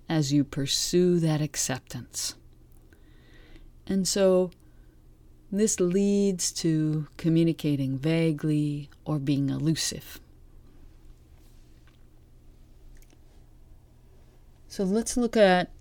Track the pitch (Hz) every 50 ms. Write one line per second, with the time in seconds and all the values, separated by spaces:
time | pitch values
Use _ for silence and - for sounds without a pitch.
0 | - - 165 160 147 135 143 147 139 - - - 135 139 - - - - - 180
1 | 180 180 175 170 160 160 156 147 151 147 - - - - 131 120 - - - 127
2 | - - - - - - - - - - - - - - - - - - - -
3 | - - - - - - - - - - - - - - - - - - 196 196
4 | 185 - - 202 196 190 185 180 185 175 - - - - - - - - - -
5 | - - - - - - - - - - 196 196 214 214 - - 180 175 180 196
6 | 202 202 202 202 202 196 190 175 - - - - - 165 160 156 156 156 156 156
7 | 147 - - - - 165 160 165 170 165 156 - - 151 147 139 135 131 135 131
8 | 135 160 165 165 165 165 151 143 - 156 151 151 151 147 147 147 143 - - -
9 | - - 151 151 135 139 143 135 139 135 135 135 139 160 160 - - - - -
10 | - - - - - - - - - - - - - - - - - - - -
11 | - - - - - - - - - - - - - - - - - - - -
12 | - - - - - - - - - - - - - - - - - - - -
13 | - - - - - - - - - - - - - - - - - - - -
14 | - - - - - - - - - - - - - - - - 202 185 196 226
15 | 226 - - 254 240 233 - 226 208 190 180 180 180 - - -